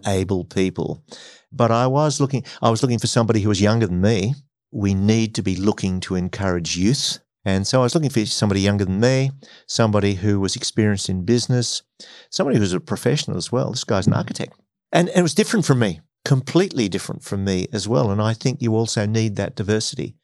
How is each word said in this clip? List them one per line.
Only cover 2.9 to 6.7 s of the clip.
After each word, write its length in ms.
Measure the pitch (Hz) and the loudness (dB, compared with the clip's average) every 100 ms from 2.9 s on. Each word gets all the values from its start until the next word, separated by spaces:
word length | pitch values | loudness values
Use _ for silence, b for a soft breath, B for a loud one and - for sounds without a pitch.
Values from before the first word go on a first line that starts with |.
| 117 | 0
for 80 | 117 | 0
somebody 340 | 123 110 110 | 0 2 2
who 80 | 104 | 2
was 140 | 95 | 2
younger 240 | 104 117 101 | 2 2 2
than 160 | 90 | 2
me. 320 | 101 107 104 139 - _ _ | 2 2 0 -4 -10 _ _
We 200 | - 101 | -4 0
need 400 | 95 101 113 113 113 | 2 4 2 2 -2
to 60 | |
be 120 | 92 | -4
looking 460 | 90 101 - 98 92 | 0 0 0 -2 -4
to 140 | - 92 | -2 -2
encourage 600 | 90 - 95 90 82 | -2 -2 -2 -2 -2